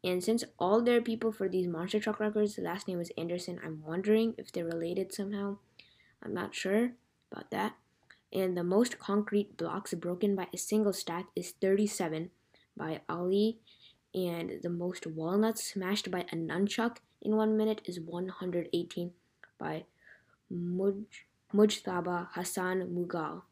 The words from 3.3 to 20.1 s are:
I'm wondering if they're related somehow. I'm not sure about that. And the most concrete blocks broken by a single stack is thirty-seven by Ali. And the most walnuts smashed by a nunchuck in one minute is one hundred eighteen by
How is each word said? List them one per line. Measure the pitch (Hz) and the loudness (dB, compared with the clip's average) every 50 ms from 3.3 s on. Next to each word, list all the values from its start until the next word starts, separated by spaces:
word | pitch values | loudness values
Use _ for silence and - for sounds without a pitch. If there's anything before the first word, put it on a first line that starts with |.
| 175 175 175 - 175 - - | -4 -4 -4 -8 -8 -8 -8
I'm | 160 160 156 156 | -8 -8 -8 -6
wondering | 156 160 180 190 208 214 220 226 226 226 | -4 -4 0 4 6 6 6 6 2 0
if | - - - | -4 -12 -8
they're | - 180 170 | -6 -4 -2
related | 165 170 170 165 170 180 196 190 185 - | -2 -2 -2 -2 -2 -2 -2 -4 -4 -4
somehow. | - 196 196 208 202 202 202 202 202 _ _ _ - - _ _ _ _ _ _ _ | -6 -6 -4 -4 -4 -4 -4 -6 -8 _ _ _ -20 -20 _ _ _ _ _ _ _
I'm | - - - | -8 -6 -4
not | 175 - - - | -4 -4 -6 -6
sure | - - 180 196 220 240 247 240 _ _ _ _ _ _ _ | -4 0 2 4 4 4 2 -2 _ _ _ _ _ _ _
about | - - - - | -14 -14 -10 -4
that. | - - - 220 - _ _ _ _ _ _ _ - _ _ _ - | -2 -2 -2 -2 -4 _ _ _ _ _ _ _ -20 _ _ _ -2
And | 185 190 185 180 | 0 0 2 0
the | 175 175 | 0 0
most | 175 185 208 247 240 - - | 4 4 4 4 4 0 -6
concrete | - - 202 214 208 - 202 208 202 - - | -2 0 0 0 2 2 2 0 0 0 -6
blocks | - 170 165 170 190 196 - - | -6 -6 -4 -4 -6 -6 -6 -6
broken | 170 175 175 180 175 214 202 196 | -4 -4 -4 -2 0 2 2 2
by | 190 180 - - | 0 -2 -6 -8
a | |
single | 180 - - 214 214 214 202 | -8 -4 0 2 4 4 2
stack | 185 - - - 170 175 185 - _ | 0 0 -4 -4 -4 -4 -6 -6 _
is | 180 175 - - _ | -6 -6 -6 -4 _
thirty-seven | - 190 196 202 214 208 - - 185 160 156 156 170 - _ _ _ _ _ _ _ _ _ | 4 4 6 6 4 2 2 -2 -2 0 0 -2 -4 -6 _ _ _ _ _ _ _ _ _
by | - - 160 160 - - | -8 -6 -4 -6 -6 -6
Ali. | - - 175 175 185 196 202 214 226 226 - _ - - _ - - _ _ _ _ - | -6 -4 -2 0 2 4 4 4 4 2 -2 _ -20 -20 _ -20 -20 _ _ _ _ -4
And | 185 185 175 170 170 165 - - - | -2 -2 0 -2 -2 -4 -6 -6 -4
the | - 175 | -4 -4
most | 175 170 175 180 180 - - | -2 -2 -2 -4 -4 -6 -8
walnuts | 165 160 160 160 170 185 208 220 220 226 - - | -8 -6 -4 -2 2 4 4 4 4 2 0 -6
smashed | - - 202 185 185 202 208 - 190 | -6 -4 -4 0 0 0 0 0 -2
by | 185 180 175 - | -2 -2 -2 -2
a | - | -4
nunchuck | 165 165 160 156 175 196 202 - - 226 240 240 - _ _ _ _ | -4 -2 -2 0 2 2 2 2 0 0 0 -2 -4 _ _ _ _
in | - 208 214 | 0 2 2
one | 214 220 220 220 | 4 4 4 4
minute | 214 214 214 214 214 - | 4 4 2 0 -2 -4
is | - 180 175 | -8 -8 -8
one | 160 165 170 175 185 | -8 -6 -6 -4 -6
hundred | 185 180 - 185 180 175 175 170 170 - | -6 -6 -6 -6 -2 -2 -2 -2 0 -2
eighteen | 170 175 - - 180 175 175 - _ _ _ _ _ - _ _ | -2 -2 -2 -4 -6 -6 -6 -8 _ _ _ _ _ -20 _ _
by | _ - 156 156 160 - _ _ _ _ - | _ -6 -6 -6 -6 -8 _ _ _ _ -20